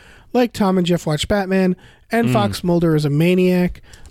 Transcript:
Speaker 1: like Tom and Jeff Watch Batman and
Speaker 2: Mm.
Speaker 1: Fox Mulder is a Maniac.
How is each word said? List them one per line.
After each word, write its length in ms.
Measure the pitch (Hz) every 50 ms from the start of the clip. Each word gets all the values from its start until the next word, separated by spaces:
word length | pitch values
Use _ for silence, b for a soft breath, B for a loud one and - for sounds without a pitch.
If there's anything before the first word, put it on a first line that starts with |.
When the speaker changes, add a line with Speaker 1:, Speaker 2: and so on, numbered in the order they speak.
| B B B B B B -
Speaker 1:
like 200 | 240 247 233 -
Tom 260 | - 220 190 185 190
and 80 | 175
Jeff 200 | 170 175 165 -
Watch 200 | 165 151 147 -
Batman 480 | - 208 202 190 185 190 190 190 185 180 - b b b b b b -
and 160 | 226 233 226
Speaker 2:
Mm. 40 | 127
Speaker 1:
Fox 300 | 220 202 202 196 - -
Mulder 320 | 175 175 170 165 165 156
is 100 | 151 151
a 60 | 147
Maniac. 720 | 143 147 165 175 185 185 185 180 180 180 180 175 - - B B B B B B